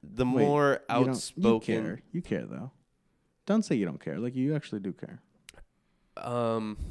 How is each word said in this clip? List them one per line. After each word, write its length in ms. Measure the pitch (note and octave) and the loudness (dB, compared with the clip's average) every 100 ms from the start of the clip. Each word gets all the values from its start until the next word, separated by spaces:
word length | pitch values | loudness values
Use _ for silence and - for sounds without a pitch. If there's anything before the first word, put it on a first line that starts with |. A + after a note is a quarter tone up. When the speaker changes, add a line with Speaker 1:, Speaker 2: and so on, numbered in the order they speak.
Speaker 1:
the 220 | - G#2+ B2+ | -10 0 2
Speaker 2:
Wait, 200 | C3 C#3+ | 4 6
Speaker 1:
more 360 | D3 C#3+ C3 - | 6 4 2 0
Speaker 2:
you 60 | A#2 | 2
don't, 100 | C3 | 2
you 60 | |
Speaker 1:
outspoken 720 | A#2+ - - A2+ A2+ - A2 | 0 -6 2 4 4 2 -2
Speaker 2:
care. 180 | G#2+ G#2 - | -2 -8 -8
You 100 | F3 | -8
care, 240 | - E2 G#1+ | -4 -4 -4
though. 260 | B1+ B2 - _ _ _ _ _ _ - | -10 -12 -16 _ _ _ _ _ _ 0
Don't 160 | A3 | 0
say 120 | - B2+ | 2 0
you 100 | F2+ | 0
don't 140 | C2+ | -2
care. 200 | D#2+ D2+ | -6 -6
Like, 160 | A#2+ B2+ | -4 -2
you 180 | C3+ D3+ | 0 -2
actually 260 | - G#2+ | -4 -6
do 120 | F#2+ | -6
care. 280 | - - - _ _ - - - _ _ _ _ - | -8 -12 -16 _ _ -20 -20 -20 _ _ _ _ -12
Speaker 1:
Um, 600 | - A#2+ A#2 A2+ G#2+ G#2 - | -4 -2 0 0 -4 -6 -4